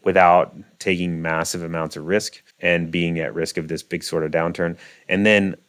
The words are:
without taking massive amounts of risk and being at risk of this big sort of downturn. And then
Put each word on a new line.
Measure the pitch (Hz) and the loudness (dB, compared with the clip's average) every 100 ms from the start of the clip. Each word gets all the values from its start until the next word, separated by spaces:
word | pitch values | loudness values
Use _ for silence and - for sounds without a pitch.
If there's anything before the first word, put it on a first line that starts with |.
without | 98 92 87 87 - - - - | 2 6 8 6 4 -4 -20 -6
taking | 95 90 87 82 | -2 0 -2 -4
massive | 82 80 82 90 | -2 -2 -4 -6
amounts | 82 82 78 80 | -6 -4 -6 -6
of | 78 | -2
risk | 104 - - _ _ | -2 -2 -12 _ _
and | 87 87 82 | 0 0 0
being | 87 85 82 | -2 -2 -2
at | 69 | -4
risk | 82 82 87 | -4 -4 -6
of | 78 | -6
this | 80 | -8
big | - 85 | -6 -8
sort | - 85 | -4 -4
of | 78 | 0
downturn. | 82 85 82 85 85 - - - | 0 0 -2 -4 -6 -14 -14 -4
And | 98 107 | 2 4
then | 104 98 - | 4 2 -4